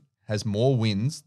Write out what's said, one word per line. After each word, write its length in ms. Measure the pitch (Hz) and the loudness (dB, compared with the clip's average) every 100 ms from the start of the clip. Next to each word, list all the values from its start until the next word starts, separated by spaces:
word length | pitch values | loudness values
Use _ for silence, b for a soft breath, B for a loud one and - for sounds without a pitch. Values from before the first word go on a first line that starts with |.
| - _ - | -10 _ -6
has 200 | 107 107 | -4 -2
more 300 | 104 131 123 | 0 2 2
wins 480 | 113 101 131 - | 2 0 -2 -6